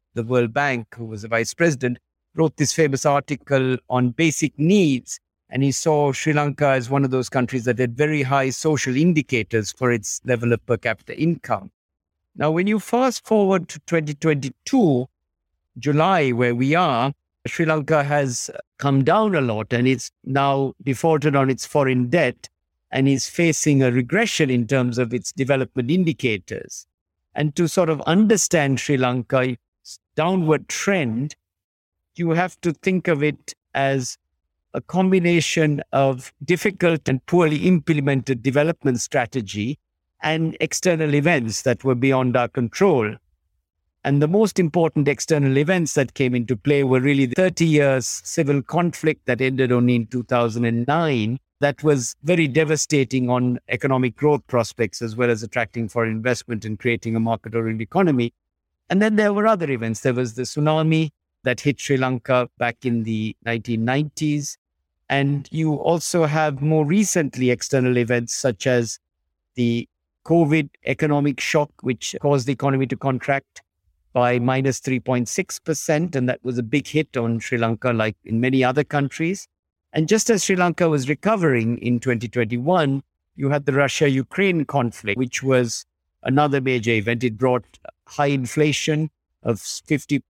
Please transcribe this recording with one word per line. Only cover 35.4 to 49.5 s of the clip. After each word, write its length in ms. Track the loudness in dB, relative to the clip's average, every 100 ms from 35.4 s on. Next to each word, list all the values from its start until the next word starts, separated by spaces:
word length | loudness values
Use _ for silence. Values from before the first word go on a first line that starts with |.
| 0 0 0 0 -2
of 400 | 0 2 0 -8 _ -2
difficult 600 | 0 0 0 0 0 0
and 180 | -4 0
poorly 420 | 2 2 2 2
implemented 760 | 2 2 0 2 0 0 -2
development 560 | 0 2 2 0 0 -2
strategy 800 | -2 -2 -2 -4 -6 -6 -6 -6 _ _ _ _
and 340 | -4 -2 -2 -4
external 540 | -6 -2 0 2 2
events 460 | 2 4 2 0 -2
that 240 | -2 0
were 100 | 0
beyond 440 | 2 2 2 2 0
our 100 | 0
control. 680 | -2 -4 2 4 4 0 -4 _ _ _ _ _ _ _ _
And 200 | 0 2
the 60 | 2
most 300 | 2 2 2
important 500 | 0 2 0 2 0
external 500 | -2 0 2 4 2
events 340 | 2 0 0
that 220 | 0 -2
came 200 | 0 0
into 220 | 0 -2 -4
play 280 | 0 2
were 160 | 4 2
really 260 | 4 2 2
the 80 |
thirty 320 | 2 0 2 2
years 560 | 4 4 2 -2 -8
civil 380 | -8 -4 0 0
conflict 640 | 0 -2 -2 0 -2 -2 -2
that 160 | 0
ended 300 | 0